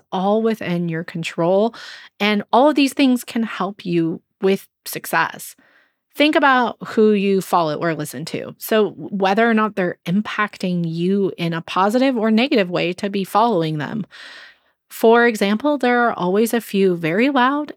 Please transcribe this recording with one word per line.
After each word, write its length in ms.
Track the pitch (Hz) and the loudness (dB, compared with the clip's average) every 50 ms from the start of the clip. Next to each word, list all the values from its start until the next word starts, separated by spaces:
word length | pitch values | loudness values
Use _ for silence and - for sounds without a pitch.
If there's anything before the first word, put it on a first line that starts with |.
| - _ | -8 _
all 300 | - 185 185 202 208 226 | -4 -2 0 2 2 2
within 480 | 220 226 220 - - 170 175 175 175 170 | 2 0 -2 -2 -4 -4 -2 -2 -2 -4
your 140 | 160 160 170 | -4 -6 -8
control. 720 | - - 170 160 - - - 165 175 190 196 214 233 - - - - - - - - _ _ | -8 -10 -8 -8 -6 -4 -2 0 2 4 2 2 0 -2 -8 -16 -18 -18 -20 -20 -20 _ _
And 220 | 202 208 214 208 - - | -2 0 0 -2 -2 2
all 160 | - 233 269 | 2 4 4
of 60 | 302 285 | 4 4
these 200 | 294 277 262 - | 4 2 2 2
things 300 | - 285 254 247 240 - | 2 2 2 2 0 -2
can 200 | - - 233 226 | -6 -4 -4 -4
help 420 | 208 - - 190 196 202 - - | -4 -4 -6 -6 -6 -6 -8 -6
you 380 | 185 170 170 165 160 180 190 - _ _ _ | -2 0 0 0 0 -4 -6 -12 _ _ _
with 260 | - 190 196 190 - _ _ _ _ | 0 0 0 0 -4 _ _ _ _
success. 720 | - - 170 - - - 165 156 - - - - - - _ _ _ _ _ _ _ _ _ _ _ _ | -12 -12 -12 -8 -2 0 0 0 -2 -4 -10 -16 -18 -20 _ _ _ _ _ _ _ _ _ _ _ _
Think 200 | - 294 302 311 | 0 2 2 4
about 420 | 320 294 277 262 254 240 214 - - - | 2 4 4 4 2 0 -2 -4 -8 -12
who 280 | - - 226 214 214 | -4 2 4 4 4
you 300 | 214 202 196 196 196 190 | 4 2 2 2 0 0
follow 360 | 180 - 190 175 165 156 151 | 0 0 0 0 0 0 -2
or 160 | - 165 170 160 | -2 -2 -4 -4
listen 320 | 151 151 - - 127 165 | -4 -6 -8 -8 -10 -10
to. 300 | - - - - - - | -8 -8 -10 -10 -12 -14
So 320 | - - - 220 220 208 165 - | -14 -6 0 2 2 2 0 -2
whether 500 | - 147 - - 190 196 190 196 214 226 | -8 -10 -8 -4 0 0 2 2 2 2
or 60 | 233 226 | 2 2
not 220 | 214 214 214 214 | 2 0 0 -2
they're 240 | 202 180 175 - - _ | -2 -2 -2 -4 -6 _
impacting 840 | 175 175 208 214 - - - 208 202 - - - 180 180 175 170 165 | -2 -2 -2 -2 -2 -4 -4 -4 -4 -4 -6 -4 -4 -2 -2 -2 -4
you 400 | 160 170 175 185 196 202 196 165 - | -2 -2 0 0 2 0 0 -2 -2
in 160 | - 170 170 165 | -4 -4 -4 -4
a 80 | 165 | -6
positive 560 | - - - 180 190 214 214 254 262 277 254 | -8 -4 0 0 2 2 2 2 2 2 0
or 140 | 226 208 220 | 0 0 2
negative 400 | 220 220 247 294 320 220 190 175 | 2 2 2 2 2 0 0 0
way 200 | 175 160 165 170 180 | 0 -2 -2 -2 -2
to 140 | - - | -4 -6
be 160 | 202 196 202 190 | -4 -4 -4 -4
following 540 | - - 202 226 240 220 170 160 156 156 | 0 2 2 2 4 2 2 0 0 -2
them. 300 | 151 139 - - - 180 - - - - - - - - - - _ _ _ _ _ _ _ | -4 -4 -6 -6 -8 -8 -10 -12 -20 -20 -20 -20 -20 -20 -20 -20 _ _ _ _ _ _ _
For 380 | - - - 226 226 240 240 | -6 2 4 6 6 6 4
example, 500 | 240 226 208 202 196 214 220 - 302 294 | 4 2 2 0 0 0 0 0 0 0
there 300 | 262 - 247 247 240 240 | 2 0 0 2 2 2
are 60 | 233 - | 0 0
always 420 | - 180 180 190 208 233 220 - | -2 -2 0 2 2 2 2 0
a 60 | 233 | -2
few 340 | - - - 196 196 190 175 | -4 -2 0 2 2 2 2
very 340 | 170 165 156 165 208 240 285 | 0 -2 -2 0 2 2 2
loud 440 | 269 254 240 262 285 294 302 - - | 2 2 2 2 0 -2 -6 -8 -12